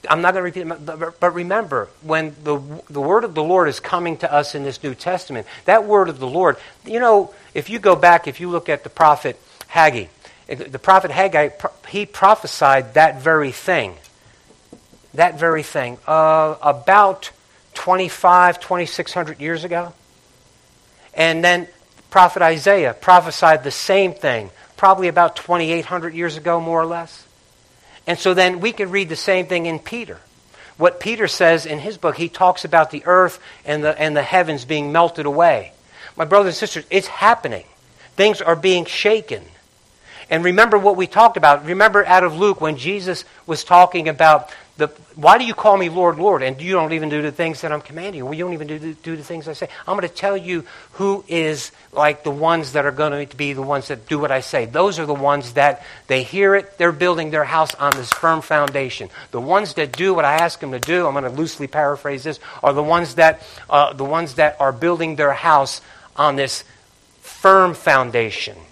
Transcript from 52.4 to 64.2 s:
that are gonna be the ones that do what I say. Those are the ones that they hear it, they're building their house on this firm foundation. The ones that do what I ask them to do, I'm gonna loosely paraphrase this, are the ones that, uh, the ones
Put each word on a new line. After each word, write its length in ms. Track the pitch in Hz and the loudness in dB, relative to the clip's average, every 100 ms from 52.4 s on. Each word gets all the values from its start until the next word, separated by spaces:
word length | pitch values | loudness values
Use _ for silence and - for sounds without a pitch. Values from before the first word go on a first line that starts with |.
| 160 165 147 | -2 -2 -2
that 120 | 147 143 | -4 -4
are 60 | |
gonna 340 | 135 151 143 143 | -2 -4 -4 -10
be 280 | 123 143 | -8 -8
the 80 | 135 | -8
ones 260 | 135 143 131 | -6 -6 -6
that 180 | 131 110 | -14 -8
do 120 | 151 | -6
what 120 | 143 | -2
I 100 | 131 | -4
say. 240 | 127 143 117 | -2 -6 -4
Those 340 | 143 190 170 | 0 -2 -2
are 60 | 151 | -6
the 80 | |
ones 400 | 143 139 143 123 | -4 -2 -2 -2
that 300 | 131 143 139 - - _ | 0 2 0 -12 -20 _
they 160 | 131 | -4
hear 320 | 123 185 196 196 | -4 0 2 2
it, 220 | 196 - | -2 -2
they're 140 | 170 | -2
building 400 | 151 180 170 156 | 0 -2 -2 -4
their 140 | 156 139 | -4 -2
house 280 | 160 156 - | -2 -2 -2
on 200 | 143 139 | -4 -4
this 140 | 120 | -6
firm 320 | - 165 160 | -2 0 -2
foundation. 680 | - 151 143 139 131 - 98 - - | -2 -2 -2 -4 -8 -10 -14 -18 -12
The 80 | 120 | -10
ones 360 | 131 185 208 156 | -2 -2 -2 -6
that 180 | 147 | -8
do 200 | 143 185 | -4 -2
what 120 | 170 147 | 0 0
I 100 | 156 | 0
ask 220 | 170 - | -2 -4
them 120 | 147 | -10
to 60 | 127 | -10
do, 280 | 120 175 165 | -4 -2 -2
I'm 60 | |
gonna 160 | 139 127 | -4 -6
loosely 380 | 127 160 - 139 | -6 -8 -8 -8
paraphrase 560 | 151 147 143 143 139 143 | -2 -2 -2 -8 -8 -10
this, 140 | 143 - - | -12 -16 -2
are 120 | 147 | 0
the 100 | 139 | 0
ones 320 | 151 170 165 131 | 0 0 0 4
that, 280 | 160 156 - - - | 4 4 -10 -20 0
uh, 240 | 143 143 | 2 2
the 100 | 139 | -2
ones 320 | 139 165 | -6 -4